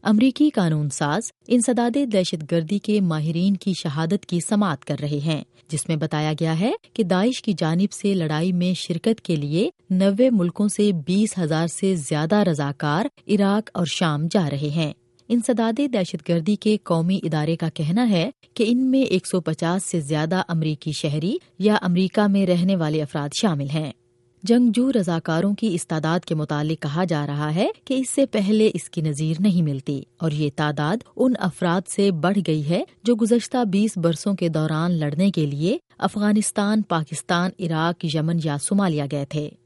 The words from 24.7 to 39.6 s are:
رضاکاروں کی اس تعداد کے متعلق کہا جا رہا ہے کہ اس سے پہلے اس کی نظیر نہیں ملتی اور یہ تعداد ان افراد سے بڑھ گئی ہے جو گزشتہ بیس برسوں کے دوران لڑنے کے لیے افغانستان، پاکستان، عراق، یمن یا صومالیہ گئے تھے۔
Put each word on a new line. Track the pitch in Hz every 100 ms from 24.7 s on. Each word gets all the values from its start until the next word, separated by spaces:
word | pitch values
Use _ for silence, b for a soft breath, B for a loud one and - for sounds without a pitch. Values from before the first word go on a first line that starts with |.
| 220 262
رضاکاروں | 254 180 165 - 160 190 202
کی | 220 170
اس | -
تعداد | 160 156 175
کے | - 156
متعلق | 151 147 151 160
کہا | 151 151
جا | 180 160 143
رہا | 147 151 156
ہے | 269 440 -
کہ |
اس | 262 254
سے | - 269
پہلے | - 196 214 214
اس | - -
کی | -
نظیر | 156 139 156 160
نہیں | 208 175
ملتی | 156 139 139 139 135 _
اور | 165
یہ | 151 147 139
تعداد | 151 143 151 226 - -
ان | 262 247
افراد | 175 - 180 175 180
سے | - 202
بڑھ | 170 170 202 170
گئی | 156 147
ہے | 175 349 b
جو | 226 233
گزشتہ | 226 240 - 254
بیس | 226 190 214 185
برسوں | 170 156 -
کے | 196 175
دوران | 160 156 156 170
لڑنے | 175 147 147 196
کے | 180 147
لیے | 143 165 311 _ b
افغانستان، | 202 214 208 214 208 - 202 214
پاکستان، | 202 170 156 151 - 175 180 -
عراق، | 175 160 165 170 165 156
یمن | 156 170
یا | 156 143
صومالیہ | - 196 196 151 143
گئے | 143 139
تھے۔ | 147 147 -